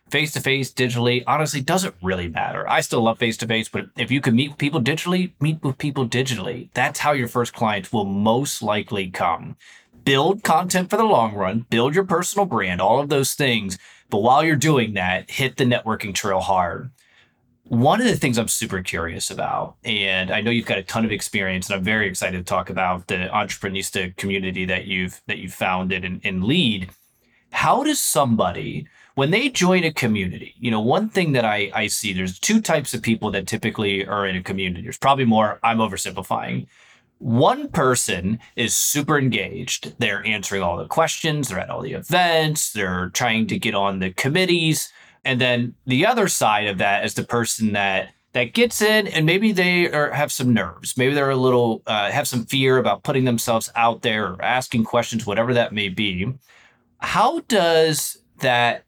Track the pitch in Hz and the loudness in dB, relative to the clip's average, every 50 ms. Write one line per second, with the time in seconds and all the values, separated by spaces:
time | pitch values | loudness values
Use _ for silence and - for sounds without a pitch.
0 | _ _ - 147 151 151 - 147 - 135 135 135 131 - - - 127 120 120 120 | _ _ -2 -2 -2 -2 -4 -4 -2 0 0 0 -2 -4 -2 -2 -2 0 0 0
1 | 120 120 123 123 - 127 135 151 156 147 151 143 127 - 202 285 285 - - - | 2 2 2 0 0 0 0 0 0 -2 -4 -4 -2 0 0 0 -2 -4 -6 -6
2 | 90 92 92 90 87 85 80 90 98 87 90 95 95 - 139 156 147 - 151 127 | -4 -4 -2 -2 -4 -6 -4 -4 -4 -4 -4 -6 -4 -2 0 -2 0 0 0 0
3 | 113 113 113 - 120 113 110 - 117 113 113 110 110 - - 98 98 - _ 151 | 2 0 0 0 -2 -2 -2 -4 -4 -2 -2 -2 -2 -4 -6 -8 -8 -8 _ -6
4 | - - 131 139 - 131 113 123 147 147 - - 147 143 156 156 113 135 151 156 | -2 -2 -2 0 2 2 2 2 2 0 -2 -4 -2 -2 0 0 0 0 -2 -2
5 | - 180 180 185 185 180 - _ 143 156 156 156 - 139 131 - 151 143 131 139 | -2 0 0 0 0 -2 -4 _ -2 -2 -2 -2 -4 -4 -4 -2 -4 -4 -2 -2
6 | 127 117 - 120 131 131 117 98 95 98 - - - - - 127 123 117 - - | -2 0 0 -2 -2 -2 -4 -4 -6 -8 -8 -10 -12 -6 -2 -2 -2 -2 -2 0
7 | - 147 147 135 120 117 - 123 120 - - - 117 107 104 98 92 - 120 110 | 0 0 0 0 -2 -2 -2 -2 -2 -2 -2 -2 0 0 0 -2 -4 -2 -2 -2
8 | 98 98 98 101 104 110 113 131 143 139 - - 110 104 104 107 101 - 104 98 | -2 0 -2 2 2 2 2 2 0 -2 -6 -4 -2 -2 -2 -2 -2 -4 -4 -4
9 | 95 92 - - 95 87 82 - - - - - - - - - _ _ _ - | -4 -6 -4 -2 0 0 0 -2 -6 -12 -16 -18 -20 -20 -20 -20 _ _ _ -4
10 | - 135 135 135 147 180 202 214 - - 160 165 180 180 185 180 180 - 214 214 | 0 2 4 4 4 2 0 0 2 2 2 2 2 2 0 0 0 0 2 2
11 | 226 214 170 120 113 107 104 101 92 92 107 117 120 - 117 113 123 147 151 196 | 4 4 4 4 4 2 0 -2 -2 -2 -2 -2 -2 0 2 2 2 2 2 0
12 | 196 190 170 175 180 - - 208 202 - 117 107 95 92 90 90 95 104 120 139 | 2 2 0 0 0 0 0 0 0 0 0 0 0 0 0 2 2 4 4 2
13 | 143 143 151 135 135 - - - 143 127 117 107 101 92 92 - - - - - | 2 2 0 0 0 0 0 0 2 2 2 0 -2 -4 -8 -10 -14 -20 -20 -20
14 | _ _ 117 101 107 120 131 147 160 165 156 123 147 160 151 123 113 110 101 92 | _ _ 0 2 4 6 6 6 6 4 2 2 4 4 4 4 2 0 0 -2
15 | 90 90 92 90 - - - - 135 131 - - 131 120 120 - - 110 107 - | 0 0 0 -2 -4 -6 -4 -2 -2 -2 0 0 2 2 2 2 0 -2 -4 -4
16 | - 101 92 - - 101 95 92 - - 95 92 90 85 80 78 - - - _ | -4 -6 -6 -4 -2 0 0 0 0 2 2 2 0 0 -4 -8 -10 -14 -16 _
17 | _ _ _ _ _ _ _ _ _ _ _ _ _ - 123 117 127 151 185 220 | _ _ _ _ _ _ _ _ _ _ _ _ _ -2 2 4 4 4 4 4
18 | 254 220 160 131 - 123 113 117 110 - - - 110 104 98 92 90 - - 85 | 4 2 2 2 0 0 0 0 0 -2 -2 -4 -4 -4 -4 -6 -4 -4 -4 -4
19 | 82 85 92 92 - - - - - - - - - - - _ - 123 107 104 | -4 -6 -6 -6 -8 -8 -6 -6 -4 -4 -2 -4 -6 -8 -12 _ -6 -4 -2 0
20 | 98 98 95 92 92 95 104 107 107 117 120 113 110 - 107 98 92 - - 117 | 0 0 0 0 -2 -2 -2 -2 0 0 0 0 0 -2 -4 -4 -4 -4 -2 -2
21 | 113 104 104 95 - - - 104 95 95 92 92 90 - 101 95 92 107 110 110 | 0 0 -2 -4 -4 -4 -4 -2 -2 -2 -2 -4 -4 -4 -4 -2 0 0 0 0
22 | 104 95 90 - 98 90 92 92 90 - 101 92 90 - 90 95 92 90 92 90 | 0 -2 -2 -4 -4 -4 -4 -6 -4 -2 -2 -2 -2 -4 -4 -2 -2 0 -2 -4
23 | 87 - 98 90 92 92 - 107 101 92 - - - 98 95 95 92 - - 98 | -4 -4 -4 -4 -4 -2 -2 -2 -2 -4 -6 -8 -6 -6 -6 -6 -6 -4 -4 -4
24 | 90 90 90 - 98 98 98 98 92 92 92 95 92 92 90 90 - 98 95 92 | -4 -4 -6 -6 -6 -4 -4 -2 -4 -4 -4 -4 -2 -2 -2 -4 -2 -4 -4 -2
25 | 90 90 - - _ - 101 - 95 90 - - 104 92 92 92 92 92 95 90 | -2 -4 -6 -10 _ -8 -8 -8 -8 -12 -6 -4 -2 0 0 0 -2 -2 -4 -4
26 | 92 90 92 92 - 104 92 92 95 113 156 185 151 113 104 95 90 90 - _ | -6 -8 -8 -6 -6 -4 -4 -2 0 0 2 2 2 0 0 -2 -6 -10 -12 _
27 | _ _ _ _ _ _ _ _ _ _ - - - 156 196 254 285 302 285 - | _ _ _ _ _ _ _ _ _ _ -6 0 2 2 2 2 2 0 0 0
28 | - - - 156 139 120 113 107 95 90 90 98 98 - - - - - _ _ | -2 0 2 2 2 4 2 2 2 0 -2 -4 -8 -8 -8 -10 -12 -12 _ _
29 | - _ _ 135 139 156 190 233 285 269 254 - 180 180 185 180 165 160 160 - | -20 _ _ 0 2 2 2 2 2 0 0 2 2 4 4 4 2 0 -2 0
30 | 127 110 107 98 92 90 - - - - - - 120 120 110 107 107 123 156 196 | 0 0 0 0 -2 -4 -6 -8 -12 -18 -14 -6 -4 -2 0 0 2 2 2 2
31 | 220 214 - 196 175 151 135 123 110 107 107 104 101 101 - 110 107 101 - - | 0 0 0 0 0 2 2 2 2 2 2 0 -2 -2 0 -2 -2 0 -2 -4
32 | 113 101 92 92 95 92 92 - - - 220 220 220 - 160 151 127 - - 113 | -4 -2 -2 -2 -2 -4 -4 -4 0 2 2 2 2 2 0 0 0 -4 -6 -2
33 | - 113 113 - 107 104 101 98 95 - 117 110 - 104 - - 104 101 98 95 | 0 0 0 0 0 -2 -2 -4 -2 -4 -4 -2 -2 -4 -2 0 0 0 0 -2
34 | 95 92 104 101 98 95 92 92 92 - 98 95 95 90 87 87 87 - - - | -2 -2 -2 -2 -2 -2 -2 -4 -4 -4 -4 -4 -4 -4 -4 -6 -10 -12 -8 0
35 | - 135 139 135 127 113 110 110 107 107 104 - - 117 117 113 110 190 95 - | 2 2 4 4 4 4 6 4 4 2 0 0 0 0 2 2 0 0 -2 -4
36 | - 190 92 95 92 - 117 113 117 117 123 127 123 - _ _ _ _ _ _ | -6 -6 -6 -8 -4 -4 -4 -4 -4 -4 -6 -6 -8 -10 _ _ _ _ _ _
37 | _ _ _ _ - 117 113 123 156 202 262 294 285 - - 165 135 127 123 - | _ _ _ _ -2 0 4 4 4 4 4 0 -4 -4 -2 0 2 2 2 2
38 | - - 92 87 85 101 113 117 - - _ - 117 104 - - - - - 147 | 0 -2 -2 -2 -2 -2 -4 -4 -6 -8 _ -4 -2 -2 0 -2 -2 0 -2 -2
39 | 139 156 151 143 131 127 110 104 92 87 95 90 - - - - - - - - | 0 2 2 2 2 2 0 0 -2 -4 -8 -10 -6 -6 -8 -8 -8 -12 -4 -2
40 | 113 107 101 104 101 110 107 101 90 - 101 98 92 87 87 98 - - - 160 | -2 -2 -2 -2 -2 -4 -4 -4 -4 -4 -2 -2 0 -2 -2 -4 -6 -2 0 2
41 | 160 151 - - - 156 151 151 135 - 92 87 - - 85 85 92 - - 92 | 2 2 0 -2 -2 -2 -2 -2 -4 -4 -6 -6 -6 -6 -8 -8 -8 -8 -8 -10
42 | - - 175 180 180 170 160 160 156 156 151 - - - - 104 98 90 92 90 | -4 0 2 2 4 4 4 2 2 2 0 -2 -4 -4 -2 -2 -2 -2 -2 -2
43 | 90 87 - - 127 117 110 113 110 92 107 95 - 110 101 98 98 98 95 95 | -4 -4 -2 0 0 2 2 2 0 0 -2 -2 -2 -2 0 0 0 0 0 -2
44 | 92 92 92 - - 135 156 185 185 175 175 170 160 160 147 - - - - - | -4 -4 -4 -2 -2 0 2 2 2 2 2 2 2 2 0 0 -4 -8 -12 -20
45 | - - _ _ - 135 131 120 131 123 123 120 123 127 - _ _ 127 127 135 | -20 -20 _ _ -4 -2 0 2 2 2 2 0 0 -4 -6 _ _ 0 2 2
46 | 185 226 254 233 196 175 - - 131 110 107 104 104 104 95 90 107 101 101 101 | 4 4 4 2 2 0 0 2 2 2 2 2 2 0 0 0 2 2 2 0
47 | 104 107 - 120 - - 120 117 113 - - - 110 107 104 101 101 98 95 98 | 0 -2 -4 -6 -4 -2 -2 0 0 -2 -2 -2 0 0 0 0 0 0 0 -2
48 | - - _ _ _ _ - 127 123 120 - 233 240 233 - - 214 214 214 214 | -4 -6 _ _ _ _ -2 -2 -2 0 2 0 0 2 2 0 2 4 4 2
49 | 208 - 160 160 156 160 180 202 220 214 190 185 180 180 180 175 175 - 143 151 | 2 0 0 2 2 4 4 4 4 2 4 4 2 4 4 2 2 2 2 0
50 | 147 - 117 139 147 147 - - 135 123 117 101 90 82 90 - - - - 131 | 0 0 0 -2 -2 -2 -2 0 2 2 2 2 2 -2 -8 -10 -10 -6 -2 0
51 | 123 131 143 143 139 139 135 127 127 127 123 120 120 113 110 107 - 120 110 107 | 2 2 2 2 2 2 2 2 4 4 4 4 4 2 0 -2 -4 -2 0 0
52 | 101 98 113 143 143 - 127 120 113 - 139 135 131 131 131 127 110 107 101 98 | 0 0 0 -2 -2 -2 -4 -4 -4 -2 0 2 4 4 4 4 4 2 0 0
53 | - 156 139 131 127 127 117 113 - 120 113 113 - - - 120 117 117 107 - | -2 -2 0 2 2 2 0 0 0 0 0 0 -2 -2 0 2 2 2 2 0
54 | - 117 107 107 101 90 90 - - 110 123 131 - - - 113 110 - - 120 | 0 0 0 0 -2 -4 -4 -4 -2 0 0 0 0 0 0 0 0 2 2 0
55 | 117 - 117 110 - 104 98 110 113 110 120 120 113 - 101 107 101 95 92 110 | 0 0 -4 -6 -4 -2 0 0 2 2 2 2 2 0 -2 -4 -4 -2 -2 -2
56 | 107 98 90 90 98 127 135 - _ _ - - - _ _ _ _ _ _ _ | -2 -2 -2 -2 -4 -4 -6 -8 _ _ -20 -20 -20 _ _ _ _ _ _ _
57 | - - - - 220 262 339 320 - - 226 196 170 170 165 160 160 160 151 143 | -6 -2 2 2 2 2 2 -2 -2 0 2 2 4 6 6 6 6 4 2 0
58 | - - - - _ _ _ - 139 127 123 120 120 117 113 - - | -4 -6 -8 -12 _ _ _ -2 0 2 4 4 4 2 0 -2 -8